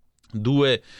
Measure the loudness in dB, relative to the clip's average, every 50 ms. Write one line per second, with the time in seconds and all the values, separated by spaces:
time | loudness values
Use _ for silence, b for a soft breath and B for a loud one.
0 | _ _ _ _ _ _ -10 -6 -4 -2 0 2 2 2 0 -2 B B B B